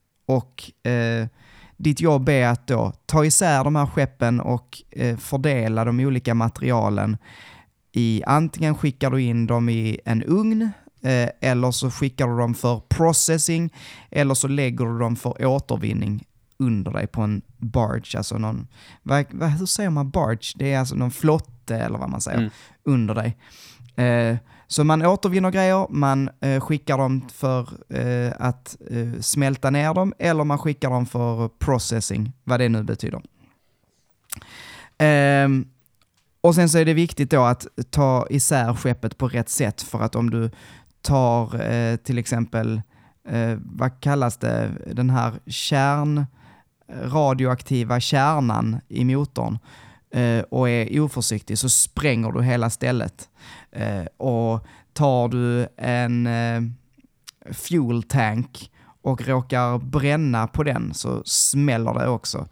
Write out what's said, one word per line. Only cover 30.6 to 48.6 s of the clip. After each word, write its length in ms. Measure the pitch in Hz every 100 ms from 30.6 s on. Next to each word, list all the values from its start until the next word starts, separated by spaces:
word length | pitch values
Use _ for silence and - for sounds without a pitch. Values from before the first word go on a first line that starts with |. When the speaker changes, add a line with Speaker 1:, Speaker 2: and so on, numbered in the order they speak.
| 156 143 135
Speaker 1:
dem 160 | 123 123
för 420 | 120 120 117 117
processing, 840 | - - 127 - 113 - 101 110 -
vad 160 | - 123
det 100 | 120
nu 140 | 110
betyder. 380 | 107 107 - - - _ _ _ _ _ _ _ _ _ - - - - - - - -
Ehm, 680 | 151 143 139 139 139 135 - _ _ _ _ _ _ _
och 140 | 170 170
sen 140 | 170
så 80 | 165
är 80 | 160
det 80 |
viktigt 360 | 160 170 - 135
då 120 | 139
att 240 | 120 123 - - 120
ta 380 | 147 135 127 -
isär 440 | 139 - 139 117
skeppet 440 | 117 127 120 110 -
på 100 | 127
rätt 220 | 127 113
sätt, 320 | - 110 -
för 180 | - 113
att 140 | 113 113
om 140 | 117
du 220 | 117 113 - - - _ _
tar, 600 | - 139 123 117 117 120 110
eh, 240 | 117 117 117
till 220 | - 120
exempel, 640 | 117 117 110 113 113 110 - _ _ _ -
eh, 280 | 117 117 107
vad 380 | - - 127 131
kallas 360 | 143 143 123 -
det, 340 | 117 113 107 - -
den 160 | 117 127
här 240 | 127 117 110 -
kärn-, 800 | - - 143 139 147 147 147 139 _ - - _ _ - 123
radioaktiva 960 | 127 151 143 131 131 127 - 131 113 123
kärnan 800 | - 143 143 151 120 110